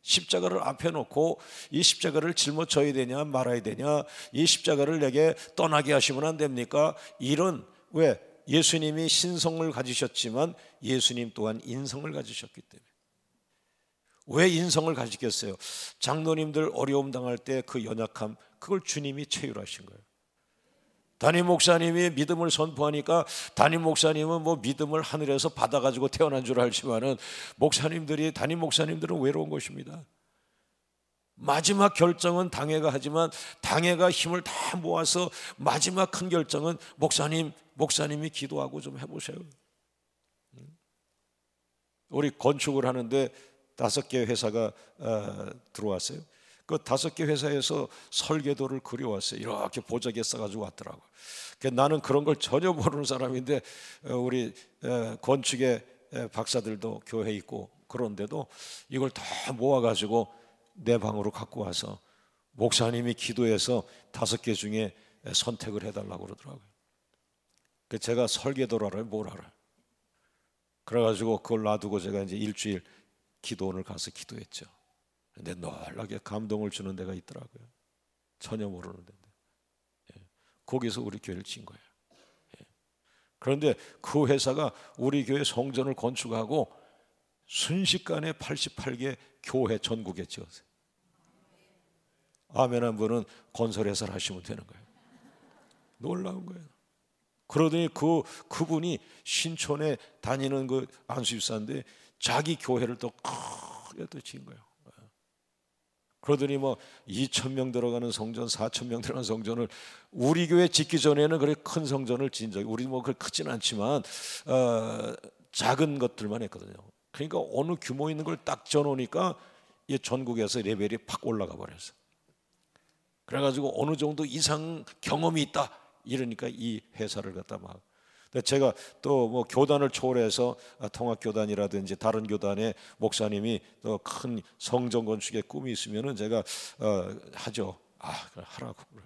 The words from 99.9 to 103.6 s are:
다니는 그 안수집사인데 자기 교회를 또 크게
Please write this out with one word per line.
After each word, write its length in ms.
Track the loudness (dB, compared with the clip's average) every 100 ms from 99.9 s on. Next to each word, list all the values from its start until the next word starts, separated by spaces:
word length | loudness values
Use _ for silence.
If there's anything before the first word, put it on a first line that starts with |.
| -2 -6 _
다니는 460 | -4 -2 0 -2 0
그 200 | -2 -2 -14 _
안수집사인데 800 | -4 -2 -2 -2 -4 -6 -8 -10 -20 -20 _
자기 380 | 0 0 0 -4
교회를 400 | 0 0 0 -4
또 140 | -8
크게 960 | -8 -10 -8 -10 -12